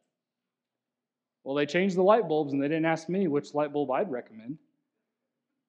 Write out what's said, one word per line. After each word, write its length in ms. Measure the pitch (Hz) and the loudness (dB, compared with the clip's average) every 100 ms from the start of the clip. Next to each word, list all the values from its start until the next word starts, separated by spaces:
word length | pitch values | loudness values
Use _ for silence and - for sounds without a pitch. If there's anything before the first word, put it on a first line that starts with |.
| _ _ _ _ _ _ _ _ _ _ _ _ _ _ | _ _ _ _ _ _ _ _ _ _ _ _ _ _
Well, 120 | - 143 | -4 -2
they 100 | 143 | 0
changed 300 | 175 196 180 | 2 0 4
the 60 | |
light 260 | 185 226 175 | 6 6 4
bulbs 240 | 151 143 | 0 0
and 100 | 139 | -2
they 60 | 139 | 0
didn't 180 | 160 160 | 0 0
ask 220 | 160 - | 0 -2
me 180 | 185 180 | -2 0
which 260 | 143 147 | 0 -2
light 200 | 143 151 | -4 -2
bulb 180 | 143 135 | -2 -2
I'd 200 | 127 110 | -2 -2
recommend. 480 | 123 - 110 113 156 _ _ _ _ _ _ _ _ _ _ | -6 -12 -16 -16 -16 _ _ _ _ _ _ _ _ _ _